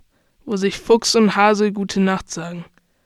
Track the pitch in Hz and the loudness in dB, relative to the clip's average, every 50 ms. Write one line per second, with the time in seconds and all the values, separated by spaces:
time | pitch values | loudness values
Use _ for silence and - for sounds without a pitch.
0 | - _ _ _ _ _ _ _ _ - 208 196 190 196 - - - - 226 226 | -20 _ _ _ _ _ _ _ _ -6 -4 -2 -2 -2 -4 -2 0 2 2 2
1 | - - - 226 220 196 165 196 202 214 214 202 214 208 196 208 196 190 - 196 | 2 2 2 2 2 2 4 4 4 4 4 2 0 -2 -2 -4 -6 -4 -2 0
2 | 190 190 190 185 - - - 175 165 170 175 175 170 - _ _ _ _ _ _ | 0 0 0 -4 -6 -10 -12 -12 -12 -12 -12 -14 -16 -18 _ _ _ _ _ _
3 | _ | _